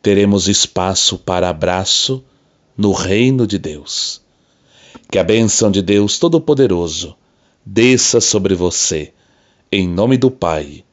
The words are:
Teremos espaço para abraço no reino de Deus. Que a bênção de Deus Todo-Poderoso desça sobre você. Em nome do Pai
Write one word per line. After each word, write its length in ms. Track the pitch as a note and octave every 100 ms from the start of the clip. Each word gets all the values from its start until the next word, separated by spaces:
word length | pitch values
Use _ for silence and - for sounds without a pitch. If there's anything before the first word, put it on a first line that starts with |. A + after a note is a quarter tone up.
Teremos 480 | G#2 G2+ G2+ G2+ F#2
espaço 680 | G2+ - - F#2 F#2+ - F#2
para 300 | - F2+ F2+
abraço 720 | D#2+ F2 F2+ G2 - - C3 - _ _ _ _ -
no 140 | G#2
reino 560 | F2 F2+ G2+ B2+ C3 G#2+
de 100 | G2
Deus. 640 | D#2 D2+ D2 - - - _ _ _ _ _ _ - - -
Que 80 | F#2+
a 60 |
bênção 480 | E2+ A2+ A2 - A2
de 100 | G2
Deus 380 | F2+ G2+ G#2 -
Todo-Poderoso 960 | E3+ E3 D#3 C3+ B2+ F2+ E2+ - E2 - _ _ _ _ -
desça 540 | G2 B2 B2+ - A#2+
sobre 340 | - G#2+ F#2+
você. 600 | F#2 F2 - - D#2 D2+ _ _ _ _ _ _
Em 160 | G2+ F#2
nome 300 | F2 A#2 C3
do 120 | B2+
Pai 540 | C3 F2 D#2 D2 D2 _